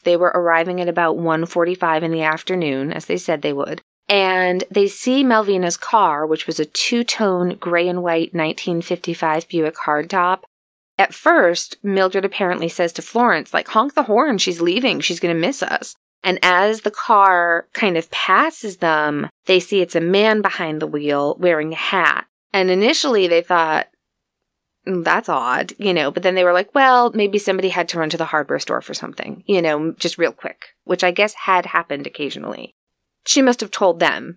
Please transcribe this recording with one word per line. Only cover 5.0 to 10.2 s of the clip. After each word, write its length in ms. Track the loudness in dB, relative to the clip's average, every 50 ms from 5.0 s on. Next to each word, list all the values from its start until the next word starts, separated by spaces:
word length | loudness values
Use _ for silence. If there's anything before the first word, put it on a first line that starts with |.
| -2 0 2 2 2
Malvina's 520 | 4 2 2 2 2 0 0 0 -2 -2
car, 480 | -4 -4 0 2 2 4 2 2 0 -2
which 220 | -2 -2 -2 -2
was 140 | -4 -4 -4
a 40 | -4
two-tone 920 | -4 -4 -4 -2 0 0 0 0 -2 -2 0 0 0 2 0 0 -2 -4
gray 320 | -6 -4 -2 0 0 0 0
and 120 | -2 -2 -2
white 280 | 0 0 0 -2 -2
nineteen 480 | -2 -2 -2 -2 -4 -4 -4 -4 -4 -4
fifty-five 680 | -2 -4 -6 -4 -4 -8 -6 -2 -2 0 0 -2 -4 -4
Buick 260 | -2 -2 -2 -2 -4 -4 -2
hardtop. 560 | -2 -2 -2 -2 -2 0 0